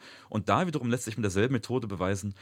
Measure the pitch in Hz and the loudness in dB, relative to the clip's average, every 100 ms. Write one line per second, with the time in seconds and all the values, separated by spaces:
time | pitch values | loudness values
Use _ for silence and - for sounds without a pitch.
0 | - - - 110 - 104 180 151 123 123 | -12 -20 -6 -4 4 4 4 -2 0 -2
1 | - 110 104 92 120 131 - 123 110 98 | -2 -2 0 2 2 2 0 -4 -2 -2
2 | 92 98 101 95 | 0 0 -4 -8